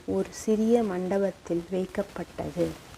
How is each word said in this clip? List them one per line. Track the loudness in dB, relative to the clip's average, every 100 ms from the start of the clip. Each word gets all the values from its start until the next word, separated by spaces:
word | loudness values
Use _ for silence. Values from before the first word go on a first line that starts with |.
| -2
ஒரு | 0 -2
சிறிய | -4 2 4 6 6
மண்டபத்தில் | 4 0 0 2 0 -2 -2 -2 -2
வைக்கப்பட்டது. | -2 -2 -2 -4 -4 -8 -6 -6 -2 -2 -2 -14